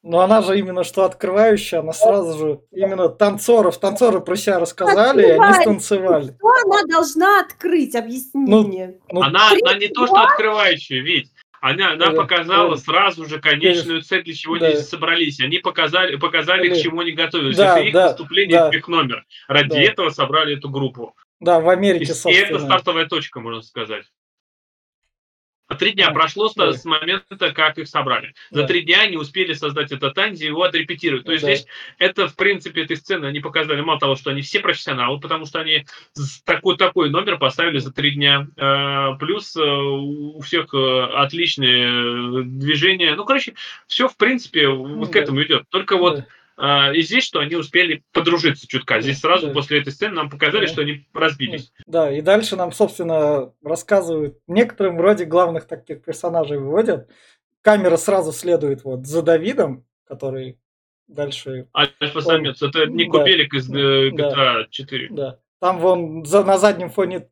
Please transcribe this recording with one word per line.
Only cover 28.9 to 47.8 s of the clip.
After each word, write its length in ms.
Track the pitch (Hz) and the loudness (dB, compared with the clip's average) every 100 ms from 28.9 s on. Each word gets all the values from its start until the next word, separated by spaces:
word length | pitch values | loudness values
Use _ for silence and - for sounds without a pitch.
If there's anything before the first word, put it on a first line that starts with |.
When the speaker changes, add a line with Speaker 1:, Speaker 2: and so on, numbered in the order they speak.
| 185 | 2
Speaker 3:
они 140 | 214 165 | 2 -2
успели 360 | 143 185 175 | -8 -4 -4
создать 380 | 147 147 147 143 | -4 -4 -4 -6
этот 240 | 135 139 | -4 -4
танец 260 | 185 214 170 | -2 -4 -4
и 60 | 156 | -6
его 160 | 156 | -2
отрепетировать. 600 | 180 170 156 165 165 131 | 0 -2 -6 -6 -4 -4
То 80 | 127 | -4
есть 120 | 156 | -4
Speaker 1:
Да. 80 | 147 | -2
Speaker 3:
здесь 140 | 135 - - - _ | -2 -4 -20 -20 _
это, 300 | 180 196 170 | -2 0 -4
в 80 | - | 0
принципе, 460 | 190 196 175 160 | 0 0 -6 -8
этой 120 | 156 160 | -6 -8
сцены 300 | - 185 139 | -4 -6 -4
они 140 | 147 | -8
показали 400 | 147 160 151 143 | -6 -4 -2 -4
мало 180 | 160 147 | -2 -2
того, 160 | 139 | 0
что 160 | 135 143 | -2 -4
они 120 | 139 | -8
все 180 | 139 180 | -4 -2
профессионалы, 580 | - - - 131 123 143 | -2 -4 -6 -4 -4 -4
потому 260 | 147 160 | -6 -8
что 140 | 151 165 | -6 -8
они 240 | 160 151 143 - _ | -2 -4 -4 -20 _
с-, 280 | - 139 - | -12 -12 -10
такой, 320 | - 160 185 - | -4 -2 0 0
такой 340 | 185 185 147 | 0 2 0
номер 280 | 160 202 165 | 0 -2 -2
поставили 400 | 135 - 165 143 | -2 0 -2 -2
за 140 | 131 | -6
три 200 | 127 143 | -2 -2
дня. 340 | 143 143 143 143 - | 0 0 0 -2 -4
Э, 600 | 139 139 139 139 135 131 | 0 0 0 -2 -2 -4
плюс, 380 | 156 202 - 170 | -4 -4 -6 -2
э, 40 | |
у 800 | 147 143 139 139 143 147 147 156 | 0 0 -2 -4 -6 -8 -12 -14
всех, 320 | 139 170 151 | -4 -4 -2
э, 300 | 139 131 127 123 | -2 0 0 0
отличные, 1300 | 139 139 170 175 - 127 123 123 120 120 120 123 127 | 0 -2 0 -2 0 2 2 2 0 -2 -4 -4 -4
э, 20 | |
движения. 720 | 127 131 139 151 175 185 165 156 | -6 -6 -4 0 0 2 -2 -2
Ну, 80 | |
короче, 300 | 240 269 247 - - - _ | -2 -2 -2 -12 -18 -18 _
все, 200 | - 254 | -2 -2
в 80 | - | 0
принципе, 520 | 220 254 - 160 139 | 0 0 -4 0 0
вот 200 | 135 135 | 0 -6
Speaker 1:
Ну 180 | 147 - | -8 0
Speaker 3:
к 60 | |
Speaker 1:
да. 60 | - | 0
Speaker 3:
этому 220 | 143 135 | 0 -2
идет. 220 | 151 - - | 0 -2 -2
Только 280 | 190 190 190 | -6 0 2
вот, 260 | 175 147 - _ _ - | 2 0 -10 _ _ -6
Speaker 1:
Да. 320 | 139 143 139 | 0 2 2
Speaker 3:
э, 40 | 151 | 0
и 60 | |
здесь, 220 | 160 247 | 0 -2
что 160 | - 160 | -2 -4
они 140 | 147 170 | -4 -4
успели 460 | 143 180 | -2 0